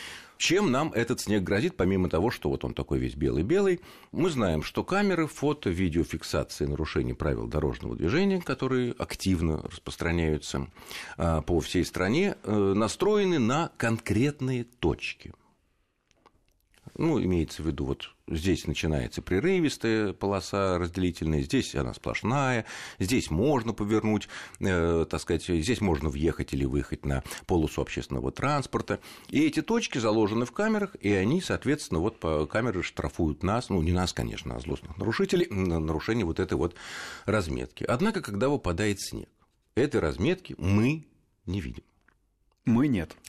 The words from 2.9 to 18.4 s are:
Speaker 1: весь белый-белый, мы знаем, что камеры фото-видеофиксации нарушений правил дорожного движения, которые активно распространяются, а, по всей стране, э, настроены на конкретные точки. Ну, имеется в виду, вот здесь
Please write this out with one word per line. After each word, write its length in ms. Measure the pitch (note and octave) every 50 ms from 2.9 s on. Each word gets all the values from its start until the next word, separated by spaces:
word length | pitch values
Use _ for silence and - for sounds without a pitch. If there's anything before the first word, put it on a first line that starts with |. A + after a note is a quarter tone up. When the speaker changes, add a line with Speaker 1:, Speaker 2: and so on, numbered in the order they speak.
| C#2+ B1+
Speaker 1:
весь 160 | B1+ A#1+ A#1
белый-белый, 680 | C#2 D2 C2 A#1+ C#2+ F2 A#2 F3 G3+ G3+ F#3+ F3+ F3+ - - - - - -
мы 200 | - G#2 E3 F#3+
знаем, 340 | D3 B2 G#2 F2 D#2 D#2 D2
что 180 | - - A2
камеры 460 | G2+ - F#3 G3+ G#3 G3 F3+ E3+ D#3+ C#3+
фото-видеофиксации 1400 | - - C#3 D3 D3 - - G#2 E2 F2+ F#2+ E2+ D2+ E2+ D#2 - - D#2 - - - D2+ C2+ - - - D2+
нарушений 480 | C#2+ C#2+ C#2 D#2 - - D2+ B1 B1 B1
правил 320 | - D2+ D2+ B1+ A1 A1+
дорожного 480 | A#1+ D2 D2+ D2+ C2+ A1+ - - - A#1
движения, 480 | - - F2+ A#2+ F3 G3+ G3 F#3+ F3+
которые 540 | - - C3 - C3 B2+ C3 B2+ B2 A#2+ - -
активно 640 | - - - - - F#2+ F#2 E2 E2+ D#2+ D#2 -
распространяются, 1040 | - - - - - - - - D2 E2+ E2+ E2+ E2 D#2 D2+ C#2+ - - - C#2 C2+ - - - - - - - - - -
а, 240 | - E2+ E2 D#2+ D#2
по 200 | - - F2 D#2
всей 240 | - - - - -
стране, 500 | - - - F2+ G2 B2 E3 G3+ G3 - -
э, 300 | - - G#2+ G#2 G2 G2 G2
настроены 640 | G#2 A2 G#2 - - F3+ G#3 G#3+ G#3 G3 F#3 E3+ D3
на 320 | A2+ A2+ C3+ D#3+ E3 - -
конкретные 880 | - B2 A#2 A2+ G#2+ - - F#2+ G#2+ C3+ D3 C#3+ - C3 C3 B2+ A#2+ A#2
точки. 680 | - - _ - D#2 - - - - - - - - - - _ _ _ _ _ _ _ _ _ _ _ _ _ _ _ _ - - _ _ _ _ _ _ _ _ _ _ - - -
Ну, 240 | - D3+ E3 D3+ -
имеется 400 | - F#2 F2+ E2+ D#2 - - -
в 60 | D#2
виду, 200 | D#2+ C#2+ C#2 C#2
вот 280 | C2 C#2 - - - - _ _ -
здесь 400 | D#2+ D#2+